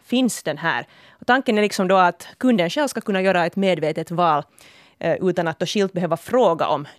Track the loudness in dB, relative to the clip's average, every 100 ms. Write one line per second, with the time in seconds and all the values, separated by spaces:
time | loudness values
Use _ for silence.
0 | -4 0 0 -2 -8 -4 -4 -4 -6 _
1 | -20 _ 0 0 2 0 0 0 2 4
2 | 4 0 -10 -2 2 2 0 -2 -2 -4
3 | -4 0 2 2 0 0 0 0 -2 -4
4 | -4 0 2 2 -2 _ -20 -20 _ -6
5 | -4 0 0 -2 -4 -4 -4 -2 -2 -2
6 | -4 -4 -2 2 2 2 -2 -4 -6